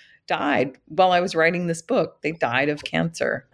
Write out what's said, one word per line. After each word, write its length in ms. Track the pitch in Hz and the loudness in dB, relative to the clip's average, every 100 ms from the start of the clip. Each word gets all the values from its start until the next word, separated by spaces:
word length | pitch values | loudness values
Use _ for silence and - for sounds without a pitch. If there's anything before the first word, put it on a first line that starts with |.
| - _ - | -20 _ -6
died 520 | 170 254 - 139 - _ | -4 0 0 0 -4 _
while 260 | 156 185 | 2 4
I 80 | 175 | 4
was 140 | 180 | 0
writing 320 | 165 160 180 175 | 2 2 0 -2
this 160 | 165 | -4
book. 400 | - 262 - - | -2 0 0 -4
They 100 | 156 | -8
died 380 | 165 127 123 147 | -2 0 2 0
of 120 | 147 | -2
cancer. 640 | - 160 170 - - 139 - | -4 -2 -2 -2 -2 -2 -8